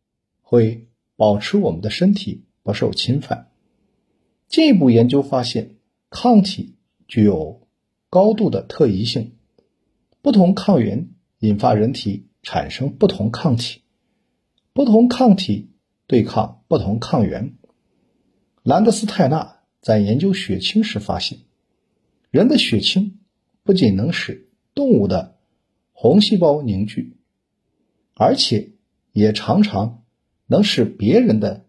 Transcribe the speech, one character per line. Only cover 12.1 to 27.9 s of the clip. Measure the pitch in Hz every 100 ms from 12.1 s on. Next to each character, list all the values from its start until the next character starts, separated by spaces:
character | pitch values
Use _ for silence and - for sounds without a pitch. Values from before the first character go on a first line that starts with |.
| 98 - _
产 | - 92 -
生 | - 135
不 | - 202
同 | - 107
抗 | 113 165 120
体， | - - _ _ _ _ _ _ _ _ _
不 | -
同 | 269 214 240
抗 | - 254 185
体 | - 101 - _ _ _ -
对 | 123
抗 | 104 117 107 - _
不 | 147
同 | 98 110
抗 | - 139 95
原。 | 92 131 - _ _ _ _ _ _ _ _ _ _
兰 | 123 160
德 | 226
斯 | - 208
泰 | - 139
纳 | 156 - _ _ _
在 | - 110
研 | 101 123
究 | 190
血 | 185 - 92
清 | - 214
时 | 214 -
发 | - -
现， | - - _ _ _ _ _ _ _ _ _
人 | 135 233
的 | 294
血 | - 104
清 | - 190 208 - _ _ _ _
不 | -
仅 | 180 117
能 | 95 135
使 | - - - _ _ _
动 | - 277
物 | 151 196
的 | 180 160 _ _ _ _ _ _
红 | _ 113 190
细 | 208 202
胞 | 165 147
凝 | 127 95 107
聚， | - - - _ _ _ _ _ _ _